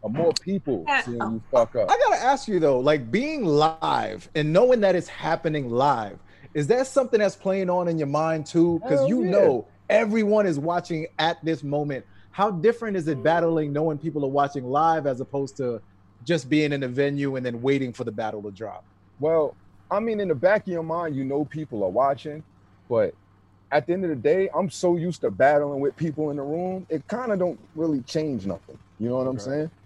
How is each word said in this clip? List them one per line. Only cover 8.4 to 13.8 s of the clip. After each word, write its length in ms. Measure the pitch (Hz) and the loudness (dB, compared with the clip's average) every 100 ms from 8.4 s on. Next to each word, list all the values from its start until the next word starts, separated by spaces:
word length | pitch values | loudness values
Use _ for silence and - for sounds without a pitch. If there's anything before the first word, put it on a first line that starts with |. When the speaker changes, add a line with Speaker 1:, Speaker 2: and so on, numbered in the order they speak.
| 147 | -2
Speaker 3:
too? 340 | 175 170 170 | 2 4 2
'Cause 60 | 220 277 | 0 2
Speaker 1:
Hell 80 | - | 2
Speaker 3:
you 160 | 240 | 2
Speaker 1:
yeah. 60 | 202 | 2
Speaker 3:
know 360 | - - 127 - _ _ | 6 6 4 -4 _ _
everyone 560 | 208 226 226 208 214 202 | 2 4 2 2 4 2
is 120 | 143 | 0
watching 480 | 151 175 - 165 160 - | 0 -2 -2 -6 -6 -2
at 260 | 156 170 | -2 0
this 180 | 156 160 | -4 -4
moment. 420 | 143 147 147 139 - - - | -2 -4 -4 -8 -12 -20 -20
How 180 | - 208 | -2 0
different 460 | 180 185 233 226 196 | 2 2 2 -2 -4
is 120 | 156 | -2
it 140 | 139 | 0
battling, 500 | 131 170 165 160 151 | 2 2 2 0 -2
knowing 260 | 143 | -2